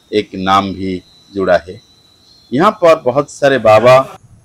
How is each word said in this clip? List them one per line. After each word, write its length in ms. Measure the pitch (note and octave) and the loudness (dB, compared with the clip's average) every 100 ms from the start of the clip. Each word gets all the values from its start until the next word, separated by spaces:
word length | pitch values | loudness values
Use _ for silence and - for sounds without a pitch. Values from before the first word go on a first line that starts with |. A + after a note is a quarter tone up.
| - | -8
एक 200 | G#2+ G2+ | -6 -6
नाम 380 | F#2+ F#2 G2 G2 | -6 -2 0 -2
भी 280 | F#2+ F#2+ F2+ - _ _ | -8 -10 -10 -14 _ _
जुड़ा 240 | G2 F#2 E2+ | -6 -2 -2
है। 220 | F2+ A2+ _ _ _ _ _ _ - | -4 -20 _ _ _ _ _ _ -8
यहाँ 180 | C3 G#3 | -2 -2
पर 260 | - E3+ D#3 | 0 0 0
बहुत 280 | B2 C3+ C#3 | -2 -4 -6
सारे 280 | - C#3 C3 | -4 -2 0
बाबा 400 | A2 A2 B2 C3 - - _ _ | 2 4 4 2 0 -12 _ _